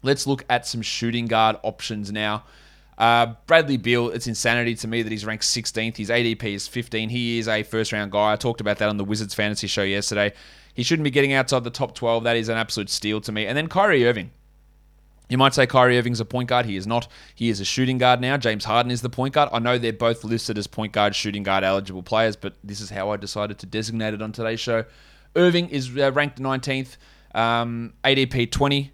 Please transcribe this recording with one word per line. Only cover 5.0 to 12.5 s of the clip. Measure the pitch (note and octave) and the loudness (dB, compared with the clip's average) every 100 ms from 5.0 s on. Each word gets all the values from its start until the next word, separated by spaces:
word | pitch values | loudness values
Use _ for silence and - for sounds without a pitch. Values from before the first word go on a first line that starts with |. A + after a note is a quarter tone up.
that | G#2+ | -2
he's | A2 G#2 | -4 -6
ranked | A2 | -4
sixteenth. | - - A2+ - A2+ A2+ | -2 -2 -4 -4 -4 -4
His | G#2 | -2
A | A#2 | 2
D | A#2+ A2+ | 2 0
P | A2+ | -4
is | G2+ - | -6 -6
fifteen. | B2 A2+ A2 A2 | -8 -6 -4 -4
He | B2 A#2+ A#2 | -4 -2 -2
is | A2 | 0
a | G#2+ | -2
first | G#2+ A2+ A2 | -2 -2 -2
round | G#2+ G2+ | -2 -2
guy. | G#2 G#2+ | 2 2
I | G#2+ | 2
talked | B2 A#2 | 0 -2
about | G#2 G2+ | -2 0
that | G#2 | 0
on | G#2 | 0
the | |
Wizards | G2 G#2+ G#2+ | -2 -2 -4
fantasy | - G#2 G#2 G2+ | -2 -2 -2 -4
show | - | -2
yesterday. | G2 G2 G2+ G#2 G#2 - - - - | 0 0 -2 0 0 0 -20 -20 -18
He | - | -6
shouldn't | B2 E3 D3 | 0 0 2
be | |
getting | C3+ C#3 | 2 4
outside | C3+ B2+ C3+ | 2 2 0
the | A#2 | -2
top | A#2 C3 - | -6 -6 -2
twelve. | B2 A#2 | 0 0
That | A2+ A#2 | 2 0
is | |
an | A2 | 0